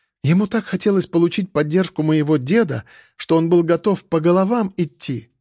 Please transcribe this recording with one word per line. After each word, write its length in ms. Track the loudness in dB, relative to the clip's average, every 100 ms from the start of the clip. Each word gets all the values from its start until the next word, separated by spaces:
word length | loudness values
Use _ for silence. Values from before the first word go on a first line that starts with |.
| _ _
Ему 240 | 0 2 0
так 180 | -2 -4
хотелось 420 | -4 0 0 0
получить 440 | 0 0 0 -4
поддержку 520 | -2 0 0 -2 -2
моего 340 | 0 0 2 0
деда, 460 | 0 0 0 -4 -10 -20 _ -12
что 220 | -2 0
он 120 | 2
был 140 | 2
готов 400 | 2 0 0 -2 -2
по 140 | 0
головам 540 | 2 2 2 0 -2 -4
идти, 560 | -6 -6 -10 -8 -10 _